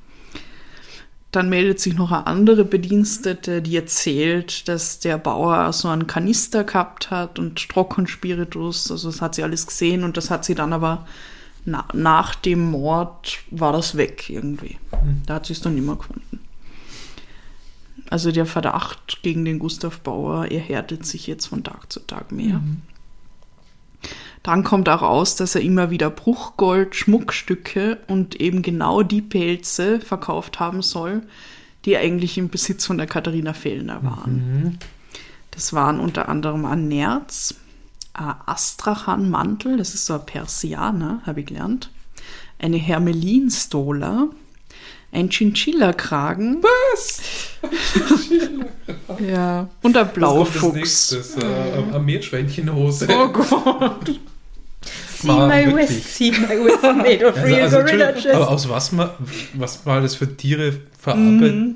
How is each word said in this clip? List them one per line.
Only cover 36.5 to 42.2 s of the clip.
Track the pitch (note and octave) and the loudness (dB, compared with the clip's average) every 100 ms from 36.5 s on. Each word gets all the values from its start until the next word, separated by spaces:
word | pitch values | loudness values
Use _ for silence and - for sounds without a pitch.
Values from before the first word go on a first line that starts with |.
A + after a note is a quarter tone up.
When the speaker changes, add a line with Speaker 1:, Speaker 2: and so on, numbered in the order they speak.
| D3+ | -2
Speaker 1:
ein | C#3+ D#3+ D3+ | -2 -2 0
Nerz, | D3 E3+ C4 - - - - - - - - - | 0 0 -2 -6 -8 -8 -8 -18 -20 -20 -18 -16
ein | - D3+ - - | -10 -10 -8 -8
Astrachan-Mantel, | - - - G#3+ G#3 - F#3+ F#3+ E3 F3 G#3+ B3+ B3+ | -4 -4 -2 -2 -2 -2 0 0 0 0 -2 -2 -2
das | F#3 | -2
ist | - - | -4 -4
so | |
ein | D3+ - | -6 -8
Persianer, | - D3+ - D#3+ D#3 G#3+ F#3+ D#3+ A#3 - | -10 -8 -6 -6 -4 -2 -2 -2 -4 -6
habe | D3+ | -8
ich | C#3+ | -8
gelernt, | D3 F#3+ B3+ - - - - | -8 -4 -4 -6 -14 -14 -14